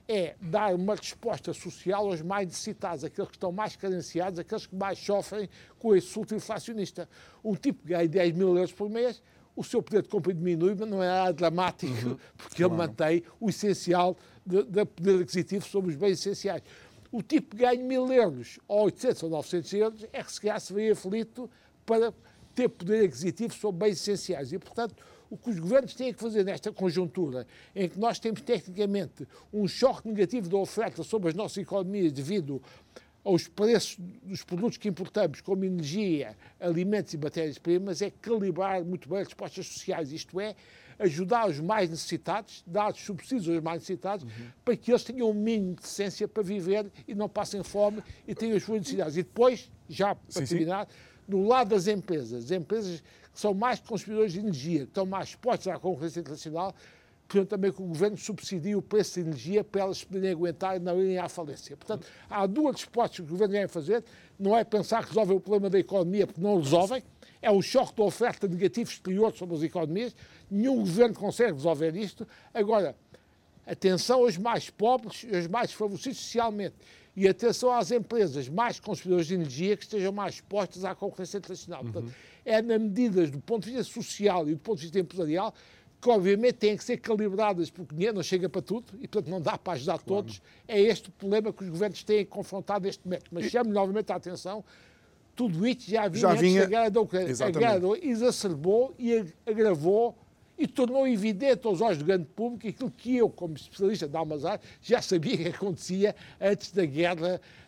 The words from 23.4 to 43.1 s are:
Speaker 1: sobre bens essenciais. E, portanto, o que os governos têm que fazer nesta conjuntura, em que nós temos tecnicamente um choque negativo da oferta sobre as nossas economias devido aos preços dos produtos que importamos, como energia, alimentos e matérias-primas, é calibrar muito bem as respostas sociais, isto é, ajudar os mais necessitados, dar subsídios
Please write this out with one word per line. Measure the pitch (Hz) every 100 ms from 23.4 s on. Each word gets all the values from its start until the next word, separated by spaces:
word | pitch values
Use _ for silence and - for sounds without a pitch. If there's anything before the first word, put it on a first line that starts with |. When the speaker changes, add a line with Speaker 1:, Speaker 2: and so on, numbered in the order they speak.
| 233
Speaker 1:
sobre | - 208 170 214
bens | 190
essenciais. | 208 196 - 151 127
E, | 180
portanto, | - - 233 - - - -
o | -
que | 247
os | 180
governos | 170 262 254
têm | - 254
que | 196
fazer | 226 214
nesta | 190 165 214
conjuntura, | - 185 160 180 185 151 127 120 - -
em | 196 180
que | 185
nós | 233 196
temos | 226 214
tecnicamente | - 220 - 180 208 202 147 - - - -
um | 208 190
choque | - 262 202 226
negativo | 208 185 247 170
da | 196
oferta | 185 208 208 -
sobre | - 220 170
as |
nossas | 175 190 202
economias | 175 196 185 202 170
devido | 135 139 208 143 135 - - _ - _ _
aos | 202 175 -
preços | - 214 220 - - 180 -
dos | 190 190
produtos | - 175 233 -
que | 208
importamos, | 170 196 214 175 131
como | - 190
energia, | 190 175 143 190 196 151 110 107 - -
alimentos | 175 170 190 208 -
e | 160
matérias-primas, | 147 165 156 - 170 180 196 165
é | 202
calibrar | - 214 226 196 165 190 190
muito | 170 180 131
bem | 196
as | 165
respostas | - 180 190 -
sociais, | - - 165 139
isto | 151 - 180
é, | 214 - - - - -
ajudar | 202 147 185 233 208
os | 143
mais | 170 220 175
necessitados, | 160 - 165 - 202 - -
dar | - 190 208
subsídios | - -